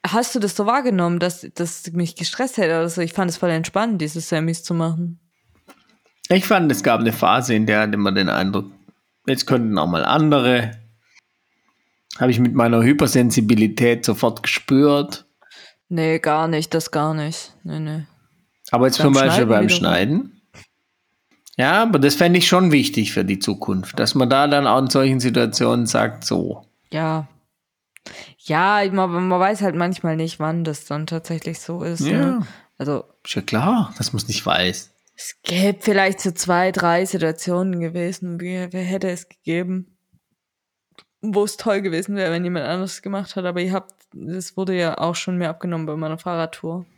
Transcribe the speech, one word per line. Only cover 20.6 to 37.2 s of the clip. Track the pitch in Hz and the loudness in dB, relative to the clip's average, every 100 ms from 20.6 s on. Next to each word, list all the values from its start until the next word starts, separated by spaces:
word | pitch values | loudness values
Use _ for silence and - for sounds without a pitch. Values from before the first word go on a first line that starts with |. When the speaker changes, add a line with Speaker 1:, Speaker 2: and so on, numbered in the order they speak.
| - _ _ _ _ _ _ _ - - | -20 _ _ _ _ _ _ _ -12 0
Speaker 2:
Ja, | 131 190 | 2 4
aber | 233 170 | 4 4
das | 139 | 4
fände | 143 175 180 | 4 4 6
ich | - | 4
schon | 180 185 | 4 6
wichtig | 147 110 - 104 | 4 2 0 -2
für | - | -2
die | 95 98 | -2 -2
Zukunft, | - 98 - 95 92 - | -2 -4 -2 -4 -4 -2
dass | 110 | -2
man | 139 123 | 0 2
da | 135 143 | 2 4
dann | 143 135 | 2 4
auch | 123 | 2
in | 131 | 2
solchen | 139 135 131 | 2 2 2
Situationen | 123 120 117 - 117 120 113 | 0 0 0 0 0 2 0
sagt, | 110 113 113 | 0 0 -2
so. | - 87 87 - _ _ _ | -4 -2 -2 -8 _ _ _
Speaker 1:
Ja. | 156 160 160 147 _ _ _ _ _ _ _ - - - _ | -4 -2 -4 -6 _ _ _ _ _ _ _ -20 -20 -20 _
Ja, | - 156 185 208 202 | -4 0 2 2 0
man, | 196 185 175 185 | 0 0 0 0
man | 185 | 2
weiß | 190 208 | 2 2
halt | 196 165 | -2 0
manchmal | 175 180 170 160 | -2 -2 -4 -2
nicht, | 165 - | -4 -4
wann | 156 165 | -4 -2
das | 160 147 - | -4 -6 -8
dann | 147 156 | -8 -6
tatsächlich | 165 160 165 165 160 | -8 -6 -8 -8 -10
so | - 175 | -10 -8
ist, | 170 170 | -6 -4
Speaker 2:
Ja. | 139 202 | 0 0
Speaker 1:
ne? | 269 254 180 - _ _ | 0 0 -6 -12 _ _
Also | 135 143 - _ | -4 -4 -8 _
Speaker 2:
Ist | - - | -8 -8
ja | |
klar, | - 110 156 240 170 - | -2 0 2 2 0 -4
dass | - | -6
man's | 110 - | -4 -6
nicht | 110 | -6
weiß. | - 82 90 90 - _ _ - | -2 0 0 -4 -12 _ _ -18
Speaker 1:
es | - - | -16 -12
gäbe | - 175 196 202 | -4 0 0 0
vielleicht | - 196 190 190 | 0 2 2 0
so | 190 | -4
zwei, | 170 180 175 185 | -4 0 2 2
drei | 185 170 170 185 | 2 2 2 0
Situationen | 185 | 0